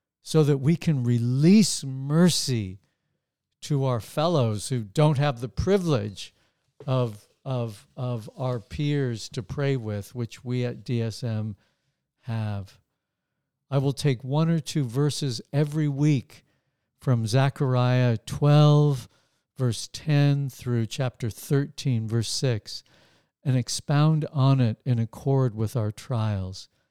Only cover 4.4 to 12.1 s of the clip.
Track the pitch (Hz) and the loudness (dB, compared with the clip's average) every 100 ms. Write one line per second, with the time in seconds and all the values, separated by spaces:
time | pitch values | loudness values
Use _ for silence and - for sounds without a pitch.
4.4 | 117 104 - 127 107 - 151 135 147 120 | 2 -2 -4 -6 -4 2 2 4 0 -2
5.4 | 120 - - 202 175 131 104 95 - _ | -8 -4 0 2 2 0 -2 -10 -16 _
6.4 | _ _ _ _ 135 131 123 107 _ _ | _ _ _ _ -4 -2 -2 -6 _ _
7.4 | 139 131 117 107 _ - 127 120 104 - | -8 -6 -6 -10 _ -10 -8 -8 -10 -8
8.4 | 131 123 - - 147 147 131 113 - - | -6 -6 -8 -6 -2 -2 -2 -6 -10 -12
9.4 | 98 - 139 135 110 104 98 123 113 - | -10 -4 -2 -2 -4 -8 -8 -8 -10 -10
10.4 | 123 123 120 120 104 120 113 110 120 107 | -6 -4 -4 -6 -6 -4 -4 -6 -6 -4
11.4 | 107 101 _ _ _ _ _ | -6 -10 _ _ _ _ _